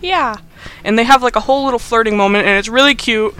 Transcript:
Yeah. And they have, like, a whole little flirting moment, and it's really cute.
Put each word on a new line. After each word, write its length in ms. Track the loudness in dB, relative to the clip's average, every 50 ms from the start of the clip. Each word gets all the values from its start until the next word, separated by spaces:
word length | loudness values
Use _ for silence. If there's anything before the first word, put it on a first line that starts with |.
Yeah. 360 | -6 -4 -2 -2 -2 -2 -4 -8 -14 -20 -20 -20 -20 -20 -20 -12 -6
And 140 | -2 0
they 60 | 0 2
have, 200 | 4 2 2 2
like, 120 | 2 -2
a 60 | -2
whole 240 | -2 0 -2 0 0
little 140 | -2 -2 -4
flirting 380 | -4 -2 0 0 0 0 0
moment, 300 | 0 2 2 2 2 2
and 100 | 2 0
it's 120 | 0 0 -2
really 260 | 0 2 4 4 2
cute. 400 | 0 -2 -2 -2 -2 -2 -4 -4